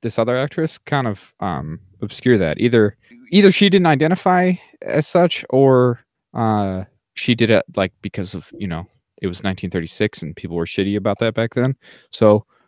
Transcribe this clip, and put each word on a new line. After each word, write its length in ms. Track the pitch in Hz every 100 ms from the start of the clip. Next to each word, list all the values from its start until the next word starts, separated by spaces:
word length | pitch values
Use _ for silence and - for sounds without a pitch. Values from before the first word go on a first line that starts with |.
this 180 | 117 113
other 160 | 113 123
actress 420 | 143 - 160 -
kind 300 | - 147 120
of, 260 | 98 - _
um, 400 | 101 76 73 80 _ _
obscure 360 | 104 - 123 113
that. 220 | 82 78
Either, 380 | 117 117 104 - _ - -
either 220 | 180 202
she 160 | - 202
didn't 180 | 190 175
identify 680 | 139 156 180 190 180 180 180 _ _
as 260 | - - 151
such 380 | 175 175 - -
or, 520 | 131 135 127 123 120 _ _ _
uh, 500 | 120 113 107 98 92 98 _ _
she 200 | - -
did 160 | 117 113
it, 140 | 107 - -
like, 160 | 95 -
because 320 | 98 - 87
of, 180 | 92 - -
you 100 | 98
know, 180 | 82 - _ _ _
it 60 | 98
was 140 | 87
nineteen 280 | 104 95 92
thirty-six 520 | 90 82 - 107 -
and 140 | 76 -
people 220 | 82 85
were 80 | 85
shitty 320 | - 98 104
about 220 | 101 101
that 140 | 113
back 200 | 110 113
then. 240 | - 127 135 _ - _
So 340 | - 110 104 - _